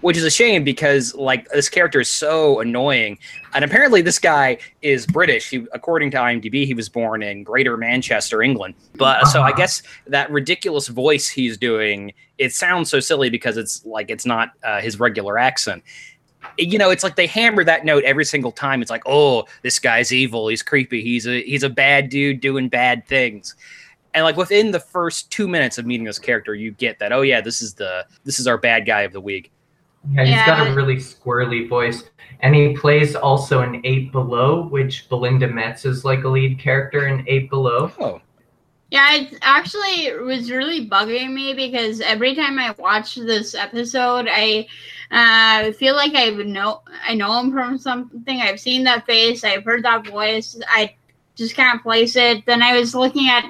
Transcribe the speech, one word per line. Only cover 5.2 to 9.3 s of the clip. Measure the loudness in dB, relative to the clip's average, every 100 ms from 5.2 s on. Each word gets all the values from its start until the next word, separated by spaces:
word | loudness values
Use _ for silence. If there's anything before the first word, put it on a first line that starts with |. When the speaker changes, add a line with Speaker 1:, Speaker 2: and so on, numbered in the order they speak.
| 2 0 -2
Speaker 1:
He, | -8 -8
according | -12 -2 -2 0
to | 0
I | 0
M | -2
D | -2
B, | -2 -2
he |
was | -4 -6
born | -4 -4 -4
in | -6 -10
Greater | -4 0 0 0
Manchester, | -2 -2 0 -2 0 0
England. | 0 0 -4 -14 _ 0
But | 2 4
so | 4